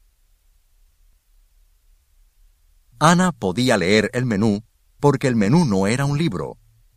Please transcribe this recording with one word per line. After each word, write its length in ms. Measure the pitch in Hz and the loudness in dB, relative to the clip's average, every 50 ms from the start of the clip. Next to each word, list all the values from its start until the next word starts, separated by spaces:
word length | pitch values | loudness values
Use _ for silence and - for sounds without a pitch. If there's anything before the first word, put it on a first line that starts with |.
| _ _ _ _ _ _ _ _ _ _ _ _ _ _ _ _ _ _ _ _ _ _ _ _ _ _ _ _ _ _ _ _ _ _ _ _ _ _ _ _ _ _ _ _ _ _ _ _ _ _ _ _ _ _ _ _ _ _ - 113 | _ _ _ _ _ _ _ _ _ _ _ _ _ _ _ _ _ _ _ _ _ _ _ _ _ _ _ _ _ _ _ _ _ _ _ _ _ _ _ _ _ _ _ _ _ _ _ _ _ _ _ _ _ _ _ _ _ _ -6 0
Ana 340 | 147 160 180 175 185 180 | 2 4 4 4 2 -2
podía 440 | - - 107 95 85 117 127 127 117 | -2 -4 -6 -4 -2 -2 0 0 0
leer 340 | 101 82 90 104 110 101 - - | 0 2 2 2 2 2 0 -4
el 100 | 123 127 | -4 -4
menú 400 | 123 107 95 110 113 101 101 - _ _ _ _ _ _ _ | -2 -2 0 0 0 0 -2 -6 _ _ _ _ _ _ _
porque 260 | - 143 139 131 - | 0 2 2 2 -2
el 100 | 131 120 | -2 0
menú 280 | 113 98 101 139 175 175 | 0 0 2 2 2 2
no 220 | 123 98 95 95 | 0 0 -2 0
era 200 | 101 117 123 139 | -2 -2 -2 -2
un 100 | 139 143 | -4 -2
libro. 420 | 143 170 160 95 78 71 62 57 _ _ _ _ _ _ _ _ | -2 -4 -4 -4 -6 -10 -10 -14 _ _ _ _ _ _ _ _